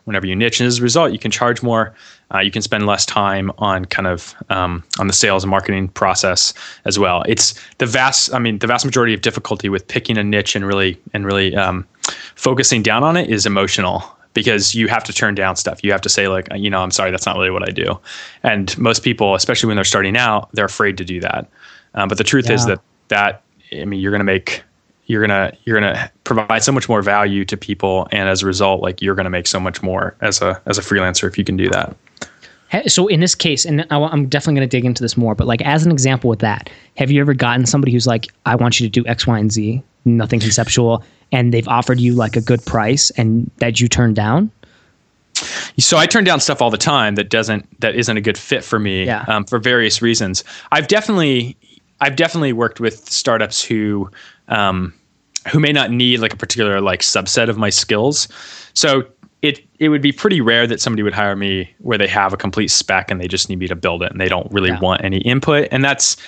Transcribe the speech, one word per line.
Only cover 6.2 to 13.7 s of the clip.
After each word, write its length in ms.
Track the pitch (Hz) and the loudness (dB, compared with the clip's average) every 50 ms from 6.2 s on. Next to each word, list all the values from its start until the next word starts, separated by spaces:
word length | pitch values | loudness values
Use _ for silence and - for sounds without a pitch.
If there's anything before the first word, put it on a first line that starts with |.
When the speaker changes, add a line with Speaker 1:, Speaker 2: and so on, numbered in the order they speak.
| - 95 90 - - - - - - - - - - | 0 0 0 0 0 -2 -2 -6 -12 -20 -16 -10 -6
Speaker 1:
as 140 | 101 92 101 | -4 0 0
well. 240 | 101 90 90 87 - - | 2 2 2 0 0 0
It's 280 | 117 - - - - - - - - - | 0 0 0 0 -2 -6 -12 -16 -8 -4
the 80 | 135 117 | -4 0
vast, 440 | 110 131 127 135 - - - - - | 0 2 2 2 2 0 0 0 -2
I 20 | 127 | -2
mean, 220 | 120 117 107 101 | -2 -2 -2 0
the 80 | - 113 | 0 0
vast 180 | 123 120 - | 2 2 0
majority 300 | 135 117 131 120 117 110 | 0 0 2 2 2 2
of 60 | 95 | 0
difficulty 460 | - 117 - - - - 110 - - 101 | -2 -2 -4 -4 -4 -6 -6 -4 -2 -2
with 200 | 98 95 - - | -4 -4 -4 -6
picking 280 | - 123 - - 117 | -6 -6 -4 -2 -2
a 80 | 110 101 | -2 0
niche 320 | 101 104 104 101 - - | 0 0 0 0 -2 -2
and 120 | 104 98 98 | -4 -2 -2
really, 280 | 98 98 95 95 90 - - - | 0 0 0 0 -2 -4 -10 -10
and 140 | - 110 98 | -8 -6 -4
really, 300 | 98 98 98 95 95 - | -2 0 0 0 0 0
um, 320 | 101 95 92 92 90 87 - _ _ - - - - - - - | 0 0 0 -2 -4 -6 -10 _ _ -8 -8 -8 -10 -16 -18 -8
focusing 480 | - - 131 131 123 120 - 135 113 101 | -2 0 0 2 2 2 2 2 2 2
down 200 | 110 107 117 139 | 2 2 4 4
on 140 | 156 165 180 | 2 2 2
it 140 | 160 - | 0 0
is 160 | 113 104 - 110 | 0 0 0 0
emotional, 560 | 101 98 98 95 | 0 0 0 0